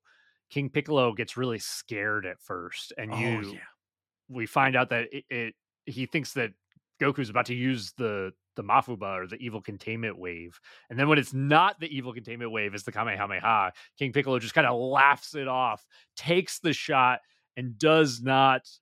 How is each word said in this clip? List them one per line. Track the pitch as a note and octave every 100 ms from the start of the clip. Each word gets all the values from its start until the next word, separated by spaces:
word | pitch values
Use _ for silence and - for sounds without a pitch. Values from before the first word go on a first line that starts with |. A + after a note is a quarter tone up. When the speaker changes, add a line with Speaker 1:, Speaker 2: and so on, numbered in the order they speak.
| _ _ _ _ _
Speaker 1:
King | D3 C#3
Piccolo | D#3 D3 D3+ B2
gets | G#2+ A2+ -
really | B2+ A2+
scared | - - - G#2+ G#2 G#2+ F#2
at | F2+
first, | - F#2 F2 - - -
and | A2
Speaker 2:
Oh, |
Speaker 1:
you, | A#2 A#2+ A2+ G2+
Speaker 2:
yeah. | G2+ - _ _ _ _ _ -
Speaker 1:
we | B2+ A2+
find | - C3+ B2+
out | B2
that | A#2+ A#2
it, | C3+ -
it, | B2 A2+ - _ _ -
he | A#2 C3
thinks | E3 B2+
that | C3+ A#2 - _ _ _ -
Goku's | - - G#2+
about | A2 A#2+
to |
use | B2 B2+ B2+ F#2+
the, | - A#2 G#2 F#2+ - _ -
the |
Mafuba | G#2 B2 B2+ A2+ G2 F#2+
or | F#2
the | G#2+
evil | B2 A2
containment | F#2 G2+ - A2+ A2+ F2+
wave. | F2+ E2 E2+ - - - -
And | A#2+
then | C#3+
when | D3+
it's | B2+
not | C3+ C#3 D3+ F#3 D4+
the | D#3+
evil | C#3+ B2+
containment | A#2 A#2 A#2 A#2+
wave, | A2 G#2
it's | G2+
the | -
Kamehameha, | G#2+ A2+ G2 G2+ F#2+ G#2+ A2 F#2+ - - -
King | C#3
Piccolo | B2+ C3+ B2+
just | A2+
kinda | - C3+
laughs | A#2+ B2+ C#3 C#3 C#3 -
it | D3+ C3
off, | B2+ B2 G#2+ _ _ _ -
takes | C#3+ F3 F3 -
the | E3+
shot, | C#3+ - C#3 B2+ B2 - _ _ -
and | B2+ G#2+
does | D#3 D#3+ D3+ A#2
not | B2+ C3+ C3+ C3 - -